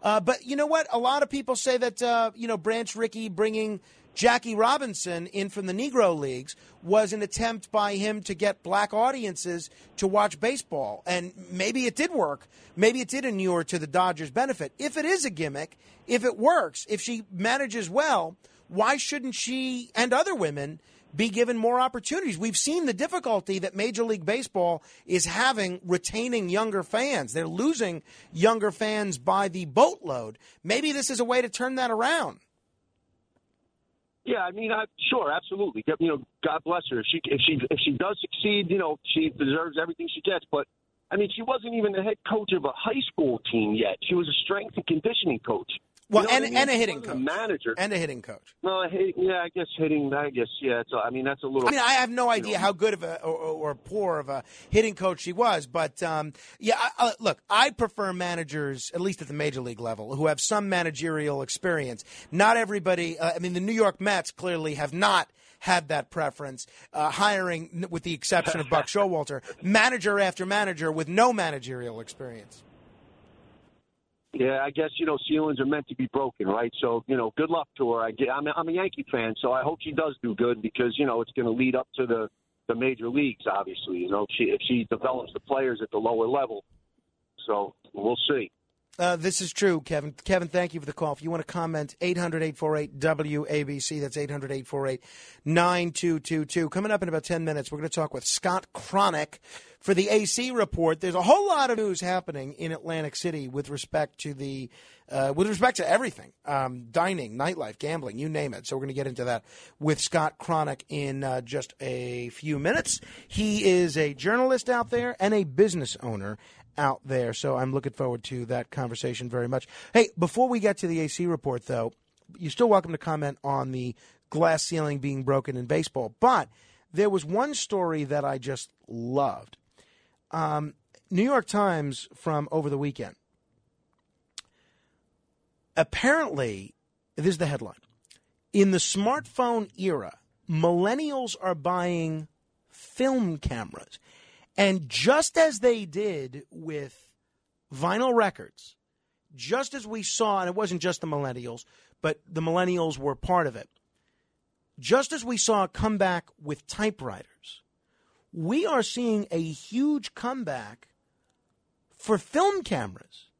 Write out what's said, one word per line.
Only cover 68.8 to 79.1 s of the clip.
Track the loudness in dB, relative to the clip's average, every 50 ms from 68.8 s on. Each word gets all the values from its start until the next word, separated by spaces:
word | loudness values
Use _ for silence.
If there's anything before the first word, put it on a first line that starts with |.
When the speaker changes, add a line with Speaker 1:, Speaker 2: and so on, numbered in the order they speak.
| 2
Speaker 2:
<laughs> | 2
Speaker 1:
Showalter, | 0 2 2 2 2 -2 -2 -4 -6 -10 -10 -12 -18 -8 -2
manager | 2 4 6 6 6 4 2 0 2 4 4
after | 4 2 2 -2 -4
manager | -2 0 0 0 0 -2 -2 -2 -2 0
with | -2 -2 0
no | 4 6 6 6 6
managerial | 2 0 -2 -2 -4 -8 -8 -8 -8 -8 -8 -8 -10
experience. | -12 -14 -14 -14 -14 -14 -14 -16 -18 -20 -20 -20 -20 -20 _ -20 -20 -20 -20 _ _ -20 _ _ -20 _ _ _ _ -20 -20 _ _ _ _ _ _ _ _ _ _ _ _ _ _ _ -2
Speaker 2:
Yeah, | 0 2 2 2 0 -2
I | -2
guess, | -2 -2 -2 -2 -2
you | -2 -2
know, | 0 0 -2 -2 0
ceilings | 0 0 2 0 0 0
are | 0
meant | 0 0 -2 -2 _
to | -4
be | -4 -4 -2
broken, | 0 0 -2 -2 -2 _ -2 0
right? | 0 0 0 -2 -2 -2
So, | 0 0 0 0 0
you | 0 0 0
know, | 0 -2 0
good | 0 0 0
luck | 0 -2 -2 _ _
to | -2 0 2 2
her. | 2
I | 0 -2 0
get, | -2 -2 0
I'm | 0 -2 -2
a, | -4 -2
I'm | -2 -2
a | -2 0
Yankee | 0 0 -2 -4 -6 -8 -4